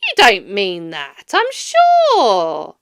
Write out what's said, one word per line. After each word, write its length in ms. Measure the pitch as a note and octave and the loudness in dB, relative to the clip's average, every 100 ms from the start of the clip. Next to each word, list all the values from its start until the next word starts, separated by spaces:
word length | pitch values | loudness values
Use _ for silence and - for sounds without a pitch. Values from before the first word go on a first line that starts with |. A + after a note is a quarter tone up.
You 140 | - C#5+ | -6 2
don't 320 | B3+ G3 C3+ | 2 2 -4
mean 420 | G3+ G3 F3 E3 | -6 -4 -6 -10
that, 340 | D#3+ C#3 - - | -12 -12 -16 -6
I'm 140 | F4+ A#4 | -2 -2
sure. 1300 | C5+ - E5 F5 F5 D#5+ A4+ C4 F#3+ E3 D#3 D#3+ - | -6 -4 2 4 4 4 4 4 2 0 -6 -10 -16